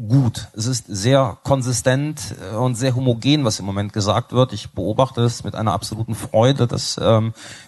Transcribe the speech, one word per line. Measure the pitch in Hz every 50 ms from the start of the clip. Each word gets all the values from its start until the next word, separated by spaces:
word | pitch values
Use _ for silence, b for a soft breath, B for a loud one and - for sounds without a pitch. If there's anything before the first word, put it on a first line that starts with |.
| 117 104
gut. | 117 139 131 117 - - - - -
Es | - 107 123
ist | 131 117 - -
sehr | 104 95 95 123 135 139 135 113 85 - -
konsistent, | - 139 135 120 127 127 117 - 127 127 135 143 151 151 151 - - - -
äh, | 87 95 107
und | 107 123 127 123
sehr | 107 127 135 123
homogen, | 123 135 127 117 113 107 131 147 151 139
was | 113 104 -
im | 90
Moment | 98 98 98 104 104 -
gesagt | 110 98 101 98 113 123 -
wird. | - 120 127 - -
Ich | 107 - -
beobachte | - - 92 90 110 - 131 127 - -
es | 120 120 117 - -
mit | 101 -
einer | - 110 107 85
absoluten | 98 - - - 110 113 - 113
Freude, | - - - - 110 113 127 143 139 123 117
dass, | - - - - - -
ähm, | - 95 113 110 110 113 113 B B B B B B